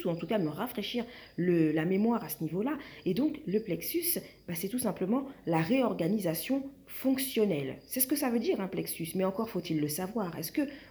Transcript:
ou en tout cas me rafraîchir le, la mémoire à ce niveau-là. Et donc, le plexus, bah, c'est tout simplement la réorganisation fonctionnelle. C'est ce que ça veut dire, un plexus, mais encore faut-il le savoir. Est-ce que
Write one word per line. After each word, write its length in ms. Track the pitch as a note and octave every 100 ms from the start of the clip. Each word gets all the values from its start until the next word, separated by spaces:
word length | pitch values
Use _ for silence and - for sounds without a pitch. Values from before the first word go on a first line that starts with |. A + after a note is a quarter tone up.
ou 40 | F3+
en 80 | E3
tout 100 | E3
cas 120 | A3
me 100 | D#3
rafraîchir 560 | D3+ - - G3+ A#3+ A3+ - - -
le, 360 | F3 E3+ D#3
la 120 | D#3
mémoire 400 | E3 F#3+ A3 A#3
à 40 | D3+
ce 140 | -
niveau-là. 360 | D#3 E3+ B3 D4+ - -
Et 100 | -
donc, 260 | F#3 D4+ - -
le 140 | G#3
plexus, 600 | A3 D#3+ - E4+ E4+ - - - -
bah, 60 | E3
c'est 120 | F#3+
tout 100 | B3+
simplement 460 | A#3 F3 F#3 B3+ C#4 -
la 140 | - E3
réorganisation 1040 | E3 C4 A#3+ F3 E3+ G#3+ F3 D#3+ - C4+ C4+ - -
fonctionnelle. 880 | - C4 C4 C4 A#3 G#3 D3+ C3+ B2+ -
C'est 140 | B3+
ce 60 | B3+
que 100 | D4+
ça 140 | C#4
veut 80 | A#3
dire, 220 | C4 C4+
un 80 | F#3
plexus, 400 | F3 E3 - E3 F#3
mais 80 |
encore 260 | F#3 F#3 A3
faut-il 300 | F3+ - D#3+
le 80 | D3
savoir. 500 | D3 F#3 A#3 F#3 C#3
Est-ce 140 | E3
que 100 | - C#4+ - -